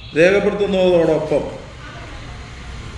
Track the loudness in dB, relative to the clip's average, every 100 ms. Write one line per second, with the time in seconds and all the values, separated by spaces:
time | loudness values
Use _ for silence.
0 | -4 4 4 4 2 2 2 2 4 6
1 | 4 2 2 0 -2 -8 -14 -16 -14 -14
2 | -14 -14 -12 -14 -14 -14 -12 -12 -12